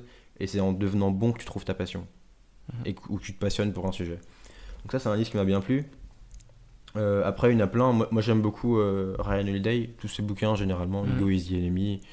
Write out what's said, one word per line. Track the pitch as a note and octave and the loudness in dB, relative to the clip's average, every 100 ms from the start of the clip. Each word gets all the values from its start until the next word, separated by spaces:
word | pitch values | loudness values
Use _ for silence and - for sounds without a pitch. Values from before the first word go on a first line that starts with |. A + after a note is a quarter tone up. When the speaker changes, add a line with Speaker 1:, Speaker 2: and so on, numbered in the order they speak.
| - - - - | -10 -20 -20 -8
Speaker 1:
et | F#2+ | -4
c'est | G2 | 0
en | F#2+ | 0
devenant | F#2 G2+ G2+ G2 | 0 0 2 2
bon | F#2+ A#2 | 2 0
que | A#2 | 0
tu | - | -6
trouves | G2 - | -8 -6
ta | F#2+ | -4
passion. | F#2 F2+ F2+ - - - - - - | -6 -8 -12 -18 -20 -20 -20 -20 -14
Speaker 2:
Mhm. | A#2+ A#2+ | -10 -8
Speaker 1:
Et | - | -8
que, | - | -8
ou | G2+ | -8
que | |
tu | - F#2 | -8 -4
te | |
passionnes | G2+ - G#2 | -2 0 0
pour | F#2+ F#2 | -2 -2
un | |
sujet. | F2+ F2 E2+ - - - - - - | -2 -4 -8 -12 -20 -20 -18 -16 -14
Donc | - | -6
ça, | C3 | -4
c'est | A2+ | 0
un | G#2 | 0
livre | A2+ | 0
qui | G#2+ | 0
m'a | F#2+ | 2
bien | G2 | 2
plu. | F#2+ C3+ C#3+ - - - - - - - - - - G#2+ | 2 0 -2 -12 -20 -20 -20 -20 -20 -20 -20 -20 -10 -2
Euh, | G#2 G2+ G2 | 2 2 2
après, | G2 B2 | 4 4
il | |
y | A#2 | 6
en | |
a | G2 | 4
plein. | A#2 B2+ | 4 4
Moi, | A2+ A2+ | 4 2
moi, | A2+ | 2
j'aime | A2 A2 | 2 2
beaucoup, | G#2+ - A#2+ A2+ | 2 0 2 4
euh, | G2+ G2 F#2+ F#2+ | 4 2 -2 -2
Ryan | F#2+ G2+ G2+ | 0 0 0
Holiday, | G2 G2 A#2+ A#2 - | 0 0 0 -2 -8
tous | A2 | -8
ses | - | -4
bouquins, | G#2 G2 G#2+ G#2 | -4 0 0 2
généralement, | G2 F2+ F2+ G2 | 0 -2 -2 -2
Speaker 2:
Mhm. | G2+ G2 | 0 2
Speaker 1:
Ego | G2 | 2
is | F#2+ F2 | 2 2
the | |
Enemy. | F#2 F2 F2+ G2+ G2 - | 0 0 0 0 -2 -8